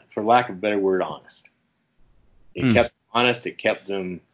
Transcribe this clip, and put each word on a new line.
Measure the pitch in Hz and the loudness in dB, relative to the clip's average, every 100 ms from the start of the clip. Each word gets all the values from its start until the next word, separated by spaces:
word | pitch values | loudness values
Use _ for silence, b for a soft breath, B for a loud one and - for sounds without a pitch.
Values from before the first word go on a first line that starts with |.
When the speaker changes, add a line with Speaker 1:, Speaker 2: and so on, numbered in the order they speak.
| _ | _
Speaker 1:
for | 113 | -6
lack | 104 120 120 | 2 2 2
of | |
a | 92 | -4
better | 107 101 | -2 0
word, | 95 92 | 0 0
honest. | 78 73 - - - _ _ _ _ _ _ _ _ _ - | -2 -8 -16 -20 -20 _ _ _ _ _ _ _ _ _ -18
It | - | -2
Speaker 2:
Hmm. | 131 | 2
Speaker 1:
kept | 117 117 | 4 2
them | _ _ | _ _
honest. | 117 123 117 90 | 0 0 0 -6
It | - | -4
kept | 107 95 98 | -2 -2 -4
them, | 98 90 87 _ | -6 -6 -10 _